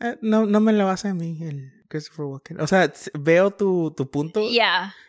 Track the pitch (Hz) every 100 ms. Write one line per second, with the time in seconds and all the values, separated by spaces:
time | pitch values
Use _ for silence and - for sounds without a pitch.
0 | 233 247 220 214 214 214 220 214 190 185
1 | 202 180 165 160 165 143 135 _ _ 151
2 | 147 - 143 135 - 170 151 190 156 -
3 | - 151 147 170 196 196 202 180 160 -
4 | 131 143 160 214 220 233 208 180 190 -